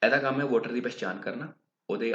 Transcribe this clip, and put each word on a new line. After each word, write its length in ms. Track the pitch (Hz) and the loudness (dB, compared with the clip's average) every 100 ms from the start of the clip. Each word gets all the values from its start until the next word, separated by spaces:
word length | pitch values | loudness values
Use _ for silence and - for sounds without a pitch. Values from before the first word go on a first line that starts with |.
ਇਹਦਾ 140 | 110 139 | 4 4
ਕੰਮ 240 | 135 135 | 2 0
ਹੈ 40 | 139 | 2
ਵੋਟਰ 260 | 113 - | 2 2
ਦੀ 100 | 120 | -2
ਪਛਾਣ 400 | 123 - 95 95 | -4 -4 -6 -4
ਕਰਨਾ, 320 | 95 120 151 - _ _ - | -6 -6 -10 -14 _ _ -6
ਉਹਦੇ 240 | 101 113 | -2 -2